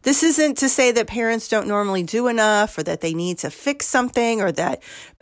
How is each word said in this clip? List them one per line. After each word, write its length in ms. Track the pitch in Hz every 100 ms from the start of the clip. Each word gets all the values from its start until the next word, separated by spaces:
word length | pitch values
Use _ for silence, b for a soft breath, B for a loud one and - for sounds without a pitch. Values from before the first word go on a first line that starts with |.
This 180 | 262 277
isn't 380 | 330 285 302 285
to 100 | 269
say 220 | - 254
that 160 | 233 220
parents 400 | 220 226 226 -
don't 200 | 220 202
normally 360 | 208 202 190
do 240 | 170 220 247
enough 500 | 233 214 208 214 -
or 60 |
that 180 | 156 165
they 120 | 165
need 260 | 165 175 175
to 100 | -
fix 380 | - 277 285 -
something 520 | 262 247 254 233 226
or 120 | 196
that 320 | 165 170 - B B B _